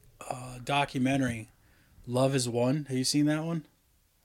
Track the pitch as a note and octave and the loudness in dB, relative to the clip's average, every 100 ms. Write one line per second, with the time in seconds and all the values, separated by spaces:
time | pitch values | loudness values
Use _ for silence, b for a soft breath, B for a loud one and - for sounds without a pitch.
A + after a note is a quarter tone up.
0 | - - - B2+ B2+ B2+ A#2+ C#3+ C#3 C#3 | -20 -16 -10 -10 -10 -12 -2 0 0 0
1 | B2+ C#3 B2+ A#2 A2 _ _ _ _ - | 2 2 0 -2 -10 _ _ _ _ -20
2 | - A#2+ C3+ C#3 A#2+ A#2 A#2+ D3+ C#3 C3 | -4 2 2 2 0 2 2 0 -2 -2
3 | B2+ D3 D3 D3+ D#3+ E3+ - _ _ _ | 0 2 2 2 -2 -6 -6 _ _ _
4 | _ _ | _ _